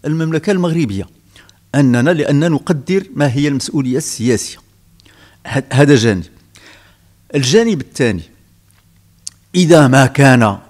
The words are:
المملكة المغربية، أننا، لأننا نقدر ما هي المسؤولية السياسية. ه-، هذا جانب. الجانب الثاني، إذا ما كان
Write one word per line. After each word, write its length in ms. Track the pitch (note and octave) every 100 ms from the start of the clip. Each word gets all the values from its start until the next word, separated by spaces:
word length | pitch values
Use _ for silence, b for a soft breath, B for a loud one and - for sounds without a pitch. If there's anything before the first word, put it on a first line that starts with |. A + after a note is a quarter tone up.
المملكة 460 | D3+ D#3+ D#3+ D#3 F3+
المغربية، 560 | F#3+ F3 E3 C#3 F#2+ F#2 _ _ b b b _
أننا، 360 | C#3 C#3 A#2+ B2+
لأننا 380 | F3 C#3+ C#3+ E3
نقدر 560 | D3 - D#3+ B2+ F#3+ F#3+
ما 180 | - D3
هي 160 | B2 D3
المسؤولية 480 | C#3 - D#3+ C3 C3
السياسية. 600 | - - A#2 A2+ - - _ _ _ _ b b b b -
ه-، 160 | B2+ -
هذا 220 | B2+ C#3+
جانب. 300 | B2+ A2+ F#2+ E2+ _ _ b b b b b b b _
الجانب 460 | D3+ B2+ G3 A#3 F3+
الثاني، 420 | - - B2 F#2 D#2+ _ _ _ _ _ _ _ _ _ - _ _
إذا 340 | F3+ F3 E3 C#3
ما 180 | C3+ B2+
كان 520 | - C#3 B2 A2 G2 -